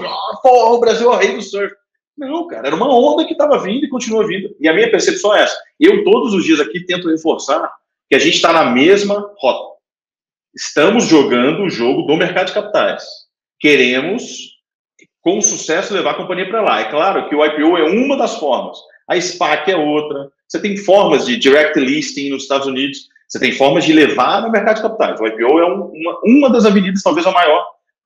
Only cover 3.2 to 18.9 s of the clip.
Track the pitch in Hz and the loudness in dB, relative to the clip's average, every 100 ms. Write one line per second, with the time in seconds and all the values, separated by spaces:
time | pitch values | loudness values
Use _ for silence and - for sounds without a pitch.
3.2 | 320 320 294 262 185 247 311 254 220 220 | -2 -2 0 0 0 -4 -4 -6 -4 -2
4.2 | 196 190 190 - 156 165 233 190 185 - | -2 -4 -10 -2 0 2 2 0 0 -2
5.2 | 202 190 127 - - - 160 220 - 233 | 0 2 2 -2 -14 2 4 4 4 2
6.2 | 254 196 147 151 156 175 180 180 175 160 | 2 -2 2 0 0 -6 -6 -6 -4 -2
7.2 | 160 120 - 156 165 - _ _ _ 135 | -2 -2 -2 -2 -4 -10 _ _ _ 0
8.2 | 160 170 175 165 139 123 156 202 202 202 | 2 2 2 2 2 2 4 4 2 -4
9.2 | 202 - 208 185 - - _ _ _ _ | -6 -4 -4 -2 -8 -20 _ _ _ _
10.2 | _ _ _ - - - 165 233 185 156 | _ _ _ -16 -6 0 2 2 4 4
11.2 | 131 123 131 165 185 110 117 - 127 160 | 4 2 0 0 -4 -2 -2 -2 0 0
12.2 | 180 185 185 208 202 151 101 - - - | 0 -2 -2 -4 -4 -2 -2 -4 -10 -20
13.2 | _ _ _ _ 151 139 123 127 156 233 | _ _ _ _ 2 4 2 0 -4 -6
14.2 | - - - _ _ _ _ _ _ _ | -10 -16 -20 _ _ _ _ _ _ _
15.2 | 165 214 - - - 165 190 196 143 - | -2 0 -2 -4 -4 -4 -2 -4 -4 -4
16.2 | 180 180 185 220 180 110 110 147 185 175 | -6 -6 -4 -2 -2 -2 -2 -2 0 -2
17.2 | - 147 151 151 156 175 156 208 277 269 | -2 0 0 2 2 2 2 0 0 0
18.2 | 226 - 147 113 - - - | -2 -4 -4 -4 -4 -14 -20